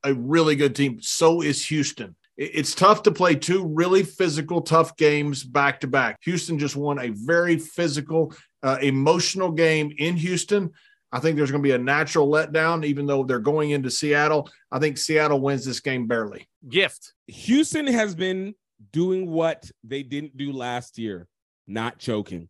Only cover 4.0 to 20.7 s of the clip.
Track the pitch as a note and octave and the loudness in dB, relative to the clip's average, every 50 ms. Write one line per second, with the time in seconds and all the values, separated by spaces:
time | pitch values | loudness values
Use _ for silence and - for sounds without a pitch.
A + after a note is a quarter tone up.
4 | G3+ - - - F#3+ E3+ D3 D#3 D3+ D3+ F3 E3+ E3 - D#3+ E3 E3 E3 - - | 2 2 -2 -2 -2 0 0 -4 -4 -2 -2 -2 0 4 4 4 4 4 2 2
5 | D#3 D3+ D3 D3 D3 D3 C#3 C3+ C3+ B2+ B2 C#3+ C#3 C#3 C3+ - - C3+ B2+ C#3 | 4 4 4 4 0 -2 -4 -6 -8 -2 0 2 2 2 0 -2 -4 0 2 2
6 | B2+ A2+ G#2 _ - E3 F3+ E3+ - - E3 D3 D3 C#3 - C#3+ C#3+ D3 C#3+ C3+ | 2 2 -2 _ -4 -4 -4 -2 -2 -4 -4 -2 -2 -4 -4 -4 -4 -2 -2 -2
7 | B2 A#2+ G#2+ G2+ A2 C3+ E3+ E3+ F3 F3 E3 D#3+ E3 - - - F3 D#3+ C#3 D3 | -4 -6 -6 -6 -2 0 2 2 4 2 2 0 0 -8 -6 -4 -2 -2 -2 -4
8 | C#3+ - D#3+ D#3+ D#3+ D#3 - - _ _ _ _ - C3+ C3+ C3 C#3 C#3 C3+ C3+ | -6 -2 -2 -2 -2 -2 -4 -20 _ _ _ _ -2 -2 0 2 0 0 2 2
9 | C3+ D3+ E3+ F3+ E3+ - - F#3+ F#3+ F3+ D#3+ D#3 E3 D#3+ D#3 D#3 D3+ D3 D3 - | 4 4 4 4 2 -2 -2 -2 -2 -2 0 2 2 2 2 2 -2 -4 -4 -4
10 | D3 E3+ F3+ E3 D#3 F3+ F3+ E3+ - - G#3 G#3 F#3+ D#3+ - _ _ _ _ _ | -4 -2 -2 -2 -2 -2 -2 -4 -2 -2 -2 -2 -2 -4 -10 _ _ _ _ _
11 | _ _ - B2 C#3 D#3+ D#3+ C#3+ D3+ C3 C#3 D3 C#3 C#3 C3 B2 B2 C3+ C#3+ D3+ | _ _ -8 -2 0 0 2 2 0 0 0 0 2 2 2 2 2 0 0 0
12 | D#3 D3 - E3 D3 C#3 D3 D#3 D#3 D3+ D3 D#3+ D#3+ E3 E3+ E3 D#3 D3 C#3+ C#3 | 0 0 2 2 2 4 4 2 0 2 0 0 2 2 0 0 -2 -2 -2 -2
13 | C#3+ C#3+ C#3 C3+ C3+ B2 B2+ B2 G#2+ D3 D#3 D#3 D3+ D3 D3 C#3+ C3 B2+ A#2+ - | -2 -2 0 0 0 0 -2 0 0 0 0 0 0 0 0 -2 -2 -4 -4 -4
14 | - D3 D3 D3 D3 D3+ D#3 D3+ D3 - - _ _ _ - C3 D3 D3+ C#3+ C#3 | -2 0 0 2 2 2 2 0 -2 -4 -16 _ _ _ -4 -2 -2 -2 -2 -4
15 | - - D#3 D#3 D3+ D3+ D3 C#3 C3+ C#3 C#3 C3 A2+ C3 A#2+ - _ C#3 C3 B2+ | -4 0 2 2 2 4 2 0 0 0 -2 -2 -4 -6 -8 -6 _ -4 -4 -4
16 | A#2+ A2+ B2 A#2 A2 G#2 G2 - - _ _ _ - B2+ B2 F3+ G3 E3 - - | -2 -2 -2 -2 -2 -6 -10 -14 -20 _ _ _ -20 -2 0 2 2 2 -2 -10
17 | - - _ _ _ - - - - - A#3 C#4+ D#4 - - D#4 D4 C#4 A#3+ A#3 | -20 -20 _ _ _ -20 -20 -12 -2 0 2 2 2 0 -2 -4 -2 0 0 0
18 | A3 G#3 F3+ D#3+ F#3 F#3 F#3 F#3+ F#3+ G3+ G#3+ _ _ _ _ _ A2 G2+ - D#3 | 0 -2 -2 -4 -4 -4 -4 -4 -6 -8 -12 _ _ _ _ _ -20 _ -4 -2
19 | F3 F#3 F#3 F#3 F#3 E3+ D#3+ D#3+ E3 E3 D3+ - - - - _ - A2+ C3+ C#3 | 0 0 -2 -4 -4 -4 -2 0 0 0 -2 -4 -12 -20 -20 _ -14 -10 -10 -10
20 | C#3+ B2 B2+ C#3+ D3+ D3 C3 C3 C#3 C#3+ C#3 C3 B2 B2 | -8 -8 -8 -10 -10 -10 _ -10 -8 -8 -8 -8 -6 -6